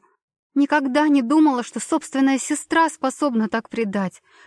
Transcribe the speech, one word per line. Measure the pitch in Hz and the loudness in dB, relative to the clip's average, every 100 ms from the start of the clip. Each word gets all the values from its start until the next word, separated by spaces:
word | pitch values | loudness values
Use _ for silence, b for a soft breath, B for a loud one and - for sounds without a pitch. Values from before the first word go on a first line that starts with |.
| b b _ _ _ | b b _ _ _
никогда | 277 285 294 269 285 302 | -2 0 0 0 0 2
не | 277 | 2
думала, | 233 311 311 247 | 4 4 4 2
что | 233 226 | -4 -10
собственная | - 311 - 269 269 269 | -4 -4 -2 0 0 0
сестра | - 294 - 330 320 | -2 -6 -2 0 0
способна | - 262 - 294 226 220 | 0 -6 -2 -2 0 -2
так | 226 - | -4 -6
предать. | 233 214 202 185 - b b | -6 -4 -4 -4 -8 b b